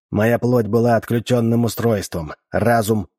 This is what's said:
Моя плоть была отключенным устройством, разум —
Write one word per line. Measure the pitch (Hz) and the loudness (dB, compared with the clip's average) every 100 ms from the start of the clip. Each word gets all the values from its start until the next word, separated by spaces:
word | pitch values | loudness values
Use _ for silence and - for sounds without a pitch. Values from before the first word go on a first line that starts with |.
| - | -6
Моя | 104 113 117 | 0 0 2
плоть | 120 123 104 | 0 0 0
была | 117 120 113 | 2 2 2
отключенным | - 117 - 123 113 117 | 0 -4 0 0 2 0
устройством, | 117 - 117 104 - 87 76 - _ | 0 -2 -2 -2 -4 -8 -10 -14 _
разум — | 92 107 117 104 107 87 | -2 2 2 2 -2 -4